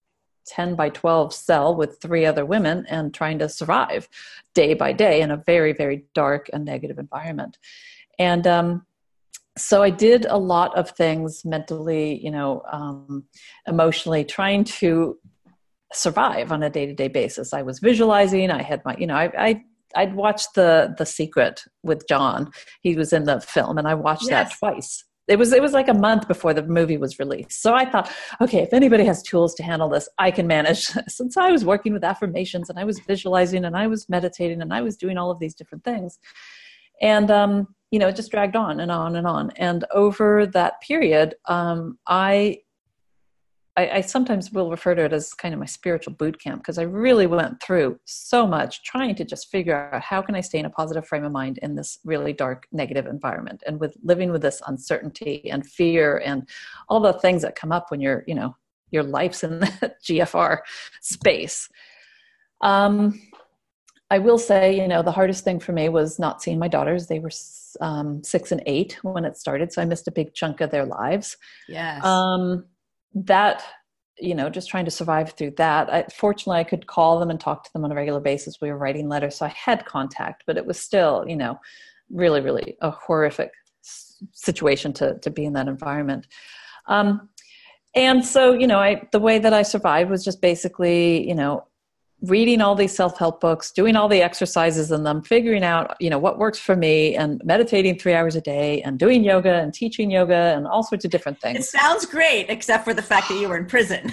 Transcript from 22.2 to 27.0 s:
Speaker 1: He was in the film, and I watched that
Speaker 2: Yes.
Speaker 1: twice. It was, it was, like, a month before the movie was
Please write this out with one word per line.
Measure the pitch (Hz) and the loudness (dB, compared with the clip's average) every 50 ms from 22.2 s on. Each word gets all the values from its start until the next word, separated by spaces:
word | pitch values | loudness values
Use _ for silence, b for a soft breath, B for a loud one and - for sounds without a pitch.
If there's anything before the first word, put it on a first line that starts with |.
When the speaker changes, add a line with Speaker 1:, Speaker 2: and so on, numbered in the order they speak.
| 139 127 - 120 147 151 B B B B B B | 2 2 0 -2 -6 -8 B B B B B B
Speaker 1:
He | - 180 165 | -2 0 0
was | 156 156 156 170 | 0 2 2 2
in | 156 147 | 2 2
the | 147 139 117 | 2 0 0
film, | - - - 156 - - 160 | -2 -2 0 0 0 0 -2
and | 156 147 | -2 -2
I | 151 160 | -2 -2
watched | 156 143 151 156 - 233 254 | 0 0 -2 -2 -2 -2 0
that | 262 123 - - | 0 0 0 -2
Speaker 2:
Yes. | - - | -4 -4
Speaker 1:
twice. | - 208 151 - - - - - - _ _ _ _ - | -4 -4 -4 -4 -10 -12 -14 -16 -16 _ _ _ _ 2
It | 202 202 | 4 4
was, | 240 233 254 | 6 6 6
it | 254 | 6
was, | 285 285 | 6 6
like, | 277 269 269 | 2 2 4
a | 269 226 | 4 4
month | 202 202 214 220 214 214 | 4 4 4 4 2 2
before | - 180 - - 165 156 | -2 -4 0 0 0 0
the | 156 151 | 0 0
movie | 160 170 170 170 160 160 | 0 2 2 2 2 0
was | 147 | -2